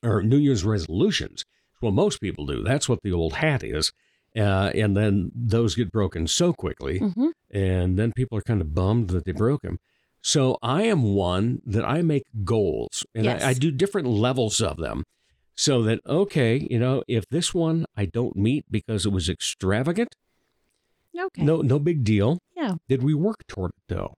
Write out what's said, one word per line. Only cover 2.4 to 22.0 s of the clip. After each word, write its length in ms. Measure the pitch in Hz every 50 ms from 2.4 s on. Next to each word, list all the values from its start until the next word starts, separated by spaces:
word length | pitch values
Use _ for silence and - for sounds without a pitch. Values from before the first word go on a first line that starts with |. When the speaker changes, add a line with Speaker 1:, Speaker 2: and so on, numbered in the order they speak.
| 76
Speaker 1:
do. 180 | 69 71 58
That's 260 | 52 - 131 147 - -
what 100 | 120 98
the 100 | _ 101
old 220 | 90 85 82 80 73
hat 300 | - 156 156 143 127 -
is. 280 | 55 - 76 - - - _ _ _ _ _ _ _ _
Uh, 340 | 110 104 101 98 95 98 95 -
and 200 | - 110 101 98
then 360 | 101 107 104 98 101 85 - -
those 400 | 120 120 113 104 117 117 110 -
get 160 | 120 117 90
broken 360 | - 113 101 92 - 87 82
so 260 | 80 - - 175 180
quickly. 480 | - - - 82 67 _ 62 67 76 95
Speaker 2:
Mm-hmm. 280 | - 202 175 220 262 320 330 _ _ _ -
Speaker 1:
And 420 | 101 98 95 92 92 90 90 92 92
then 140 | 107 117 113
people 220 | - 127 - 117
are 60 | 104
kind 180 | - - 117 101
of 140 | 82 76 76
bummed 340 | 95 92 95 110 120 113 87
that 140 | 90 90 80
they 80 | 92
broke 320 | 87 - 104 117 143 143 -
'em. 140 | 87 87 87 _ _ _ _ _ _ _ _
So 360 | - - - 156 131 131 127 -
I 200 | - 117 131 165
am 200 | 214 226 214 160 120 104 98
one 480 | 101 92 87 90 92 104 120 123 - _
that 200 | - 98 110 -
I 180 | - 127 160
make 220 | 175 160 151 139 - _ - 110 98
goals, 600 | 82 113 110 104 87 67 55 58 - - - - - _
and 140 | 113 110 107
I, 60 | 123
Speaker 2:
Yes. 80 | 80 -
Speaker 1:
I 80 | 131 127
do 160 | 127 135 165
different 380 | 143 127 185 196 - 202 156 123
levels 520 | 113 101 110 123 131 131 120 107 - -
of 160 | 113 82 71
them. 280 | 82 82 60 53 69 82 _ _ _ _ _ _ _ _ _ _
So 300 | - - 151 139 120 113
that, 160 | 107 113 - _
okay, 640 | - 139 165 202 202 - 160 127 113 117 139 - -
you 120 | - 117
know, 240 | 120 127 135 131 -
if 220 | - 117 113 95 _
this 240 | 123 165 175 - -
one 320 | 180 165 160 160 165 156 - _
I 100 | - 101
don't 280 | 87 - 117 123 - -
meet 300 | 92 101 113 135 151 - _
because 380 | 104 107 - - 110 101 87
it 60 | 104
was 160 | 98 95 82 85
extravagant, 880 | 87 - - - - _ - 92 98 107 135 156 170 202 240 240 - _ _ _ _ _ _ _ _ _ _ _ _ _ _ _ _ _ _ _ -
Speaker 2:
Okay. 260 | 339 370 381 _ -
Speaker 1:
no, 200 | 160 143 160 165
no 160 | 156 127 127 151
big 240 | 143 170 175 151